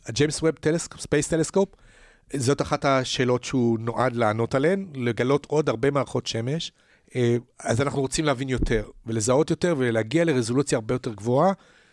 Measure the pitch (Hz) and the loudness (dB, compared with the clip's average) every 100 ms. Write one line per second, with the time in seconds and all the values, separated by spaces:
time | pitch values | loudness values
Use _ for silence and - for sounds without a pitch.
0 | - 113 151 - 160 - 156 165 - - | -8 0 0 2 -2 0 0 -2 -4 -12
1 | - 147 147 165 156 196 196 - - - | -2 -2 2 0 2 0 0 -4 -20 -20
2 | - _ _ 143 123 143 - 147 143 135 | -20 _ _ -2 0 0 0 0 2 2
3 | 127 - 123 123 - 131 117 113 113 113 | 0 0 0 0 0 0 2 0 -2 -2
4 | 127 120 110 107 117 135 151 196 190 139 | -2 2 0 2 0 0 2 0 -4 -6
5 | 120 117 123 143 - 147 147 113 135 143 | -4 -2 0 0 0 -2 0 0 0 0
6 | 123 127 - 117 117 156 - - _ _ | -2 -4 -4 -4 -4 -4 -6 -14 _ _
7 | _ 127 120 120 - - - 117 139 131 | _ 0 2 2 -2 -8 -2 0 0 -2
8 | 131 - 151 123 135 127 - 113 104 - | -2 0 0 -2 -2 -2 0 0 -2 -10
9 | - 113 107 127 156 165 180 151 127 113 | -6 -2 2 2 2 0 0 0 0 0
10 | 110 151 170 131 110 123 135 135 110 123 | 0 2 2 2 2 0 0 0 -2 -4
11 | 127 104 107 127 175 196 _ _ _ | -4 -6 0 4 4 0 _ _ _